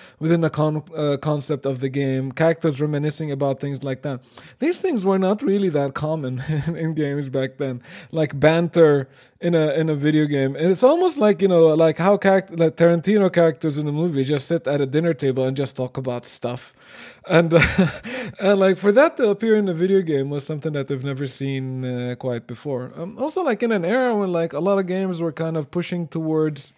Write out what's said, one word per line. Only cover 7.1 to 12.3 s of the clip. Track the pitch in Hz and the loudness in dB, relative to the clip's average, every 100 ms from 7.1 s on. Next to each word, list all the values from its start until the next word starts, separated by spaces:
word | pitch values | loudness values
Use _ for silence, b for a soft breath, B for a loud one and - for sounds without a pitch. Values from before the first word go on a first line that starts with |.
| 143 135 | -4 -4
back | 135 131 135 | -4 -4 -4
then. | 135 123 B B B | -6 -6 B B B
Like | 160 151 139 | -2 -2 2
banter | 151 165 170 170 156 143 131 b b b | 4 4 2 6 6 6 0 b b b
in | 175 | 0
a, | 165 151 | 2 2
in | 147 160 | 0 0
a | |
video | 147 147 151 151 | 0 2 2 2
game. | 139 135 | 2 0
And | 139 170 | 0 0
it's | 180 | 4
almost | 254 339 370 285 | 4 4 2 2
like, | 214 202 | 2 4
you | 196 | 4
know, | 170 160 | 6 6
like | 156 160 151 | 6 4 4
how | 185 202 | 2 4
charac-, | 196 | 4